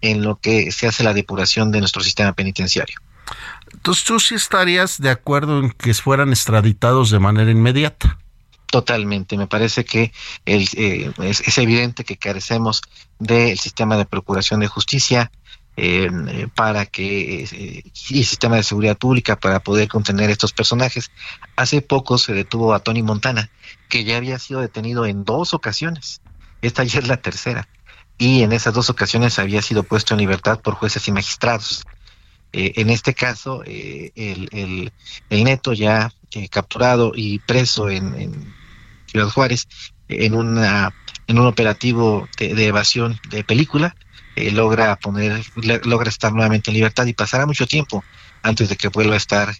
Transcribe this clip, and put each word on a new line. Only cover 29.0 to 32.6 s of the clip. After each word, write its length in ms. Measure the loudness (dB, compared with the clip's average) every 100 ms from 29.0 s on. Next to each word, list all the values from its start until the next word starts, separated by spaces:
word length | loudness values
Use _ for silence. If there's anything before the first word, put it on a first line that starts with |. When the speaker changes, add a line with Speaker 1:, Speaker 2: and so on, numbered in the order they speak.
| -2 2 0 0
Speaker 1:
había 240 | -2 -2
sido 200 | 0 -2
puesto 300 | 0 -2 0
en 80 | 0
libertad 400 | 0 0 0 -2
por 140 | -2
jueces 340 | -2 -4 -4 -4
y 40 |
magistrados. 720 | -4 -4 -4 -2 -2 -4 -10 -12 -20 -20 -20 _ _ _
Eh, 200 | -4